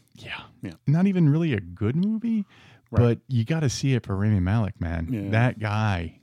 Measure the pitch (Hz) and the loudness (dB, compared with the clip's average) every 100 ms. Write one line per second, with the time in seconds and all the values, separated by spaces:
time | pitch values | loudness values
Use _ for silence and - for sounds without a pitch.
0 | _ - - - - _ - 80 - 156 | _ -20 -16 -16 -16 _ -14 -6 0 2
1 | 196 180 151 156 170 110 85 87 104 147 | 2 4 4 4 2 -2 -4 -4 -2 0
2 | 202 220 233 220 202 - - - - 113 | 0 -2 -2 -2 -4 -10 -20 -20 -4 2
3 | 120 117 - 123 113 160 143 - 139 123 | 2 2 -2 -2 0 0 -2 0 0 0
4 | - 95 107 104 90 113 95 - 85 85 | -2 -2 2 2 2 0 -2 -4 -6 -4
5 | 82 117 98 110 123 107 110 107 110 92 | -4 -6 -2 2 0 0 -2 0 0 -2
6 | 82 - | -4 -10